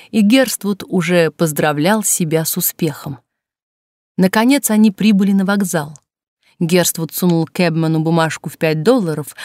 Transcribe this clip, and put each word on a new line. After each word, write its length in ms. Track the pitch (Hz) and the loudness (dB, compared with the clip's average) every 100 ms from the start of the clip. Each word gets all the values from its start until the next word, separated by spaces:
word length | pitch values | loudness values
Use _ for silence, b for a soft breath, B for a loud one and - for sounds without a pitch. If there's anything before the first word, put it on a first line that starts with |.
| B | B
и 100 | 226 | 0
Герствуд 600 | 202 262 254 - 196 202 - | 4 4 2 -2 -6 -6 -4
уже 440 | 180 165 180 160 | -4 0 2 0
поздравлял 720 | - 165 143 151 147 160 220 | 0 -4 0 -2 0 0 0
себя 420 | - - 165 156 | -2 -2 -2 -2
с 120 | 160 - | -2 -4
успехом. 640 | - - 160 143 151 135 _ _ _ _ _ _ _ _ _ - | -6 -4 -6 -6 -12 -14 _ _ _ _ _ _ _ _ _ -2
Наконец 540 | 185 220 240 285 - | 0 2 2 2 2
они 200 | 214 220 | 2 2
прибыли 420 | 202 214 196 202 | 4 2 2 2
на 120 | 196 | 2
вокзал. 540 | 190 202 185 170 147 151 _ _ _ _ _ - | 0 0 -2 -4 -6 -14 _ _ _ _ _ -6
Герствуд 560 | 165 180 170 - 160 | 0 2 0 -2 -6
сунул 320 | - 180 165 160 | -2 0 0 -2
кэбмену 540 | - 175 160 160 160 | 0 0 0 0 0
бумажку 500 | 160 165 160 - 160 | 0 2 0 -2 -12
в 80 | - | -4
пять 240 | 160 156 | -2 0
долларов, 540 | 151 254 175 151 143 - | 2 2 0 -4 -8 -14